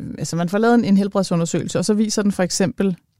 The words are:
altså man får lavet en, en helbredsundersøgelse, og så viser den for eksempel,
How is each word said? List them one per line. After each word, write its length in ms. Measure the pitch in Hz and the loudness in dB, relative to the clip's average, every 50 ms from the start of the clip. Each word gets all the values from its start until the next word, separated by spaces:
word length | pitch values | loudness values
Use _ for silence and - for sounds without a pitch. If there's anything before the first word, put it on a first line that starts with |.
| - - - - | -12 -12 -10 -8
altså 180 | 156 - 165 | -8 -6 -4
man 120 | 165 175 170 | -4 -2 -2
får 100 | 196 208 | 0 2
lavet 160 | 226 233 240 | 4 4 4
en, 100 | 240 208 | 4 4
en 120 | 202 202 | 4 4
helbredsundersøgelse, 840 | 196 202 196 - 202 185 - 180 170 170 165 - 170 - - - - | 4 2 2 0 -2 0 0 0 -2 0 0 -2 -4 -4 -2 -4 -2
og 60 | 180 | 0
så 100 | - 214 | 0 0
viser 280 | 208 220 214 - 220 | 0 0 0 0 0
den 100 | 202 208 | 0 0
for 100 | 190 - | 0 0
eksempel, 540 | 185 175 - - 196 - - - 196 196 170 - _ _ _ | -2 -2 0 0 -2 -2 0 -2 -2 -2 -2 -4 _ _ _